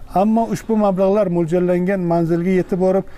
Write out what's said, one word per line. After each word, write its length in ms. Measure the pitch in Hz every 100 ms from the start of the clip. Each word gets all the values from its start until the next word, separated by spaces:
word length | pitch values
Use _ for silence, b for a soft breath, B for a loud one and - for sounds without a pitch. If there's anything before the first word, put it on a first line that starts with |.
| B 175
Ammo 280 | 214 226 220
ushbu 220 | 208 - 220
mablag'lar 520 | 208 185 190 208 190
mo'ljallangan 720 | 175 165 180 180 180 180 196 175
manzilga 420 | 170 165 170 180 185
yetib 200 | 170 175
borib, 260 | 185 190 -